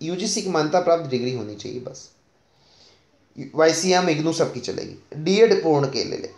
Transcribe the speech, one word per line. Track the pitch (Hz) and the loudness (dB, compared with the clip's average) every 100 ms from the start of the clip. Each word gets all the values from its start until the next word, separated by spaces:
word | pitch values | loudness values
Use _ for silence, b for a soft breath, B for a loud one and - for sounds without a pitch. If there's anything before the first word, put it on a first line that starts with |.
यूजीसी | 156 185 214 220 | -8 -4 -4 -4
की | 185 | -2
मान्यता | 165 151 180 | 0 0 2
प्राप्त | 170 170 147 | 2 2 0
degree | 123 123 | -4 -2
होनी | 127 104 | -6 -8
चाहिए | 104 - 123 | -12 -12 -12
बस। | - - - _ _ _ _ b b b b b b _ _ - 139 | -12 -16 -18 _ _ _ _ b b b b b b _ _ -18 -6
वाईसीएम, | 143 160 160 185 180 180 | 2 4 4 2 2 2
इग्नू | 151 160 | 0 0
सबकी | 160 147 123 | 0 -2 -4
चलेगी। | - - - - - 147 | -8 -8 -10 -14 -16 -6
डीएड | 156 202 226 196 | 0 6 6 6
पूर्ण | 160 143 135 | 4 2 2
के | - | -2
ले | - - | -4 -6
ले, | - | -8